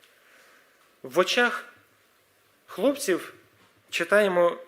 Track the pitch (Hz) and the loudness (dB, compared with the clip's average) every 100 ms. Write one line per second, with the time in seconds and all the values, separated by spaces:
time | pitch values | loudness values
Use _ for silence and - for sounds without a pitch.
0 | _ _ _ _ _ _ _ _ _ _ | _ _ _ _ _ _ _ _ _ _
1 | 131 143 185 - 240 - - - _ _ | -6 -2 0 0 0 -2 -12 -20 _ _
2 | _ _ _ _ _ _ - - 233 185 | _ _ _ _ _ _ -16 -2 0 0
3 | - 165 - - _ _ _ _ _ - | -2 -4 -4 -18 _ _ _ _ _ -6
4 | 170 202 202 175 175 165 | 2 2 4 4 2 0